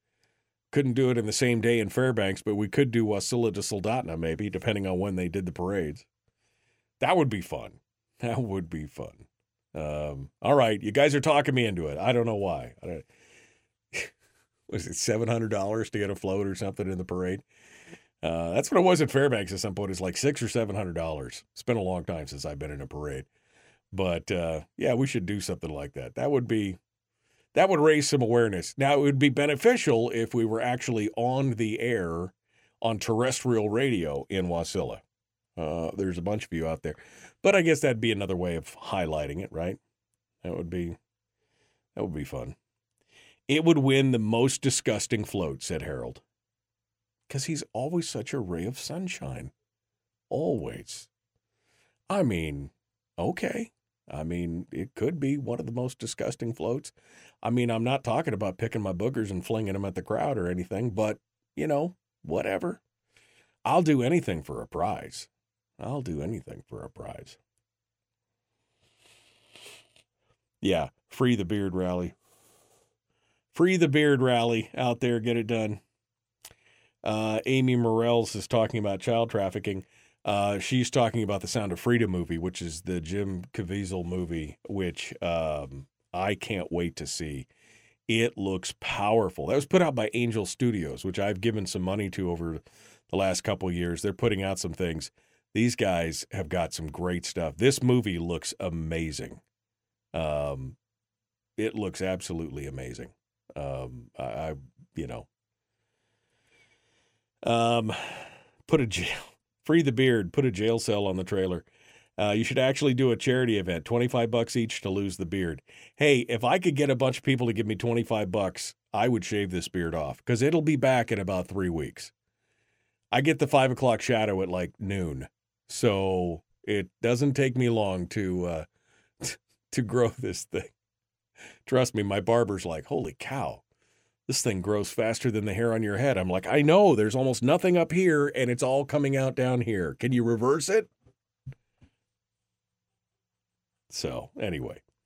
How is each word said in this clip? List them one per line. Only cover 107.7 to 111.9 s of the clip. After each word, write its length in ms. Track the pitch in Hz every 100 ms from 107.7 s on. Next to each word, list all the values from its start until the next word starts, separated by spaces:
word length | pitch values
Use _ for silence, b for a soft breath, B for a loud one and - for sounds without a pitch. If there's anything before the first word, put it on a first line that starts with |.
| 117 110 B B B B B B B -
put 140 | 156
a 60 | 117
jail, 460 | 87 85 - - _ _ _ -
free 160 | 165
the 100 | 135
beard. 400 | 117 131 117 87
Put 140 | - 131
a 40 |
jail 280 | 92 110 117
cell 280 | - 104 98
on 100 | 92
the 80 |
trailer. 400 | 92 98 92 87 - b b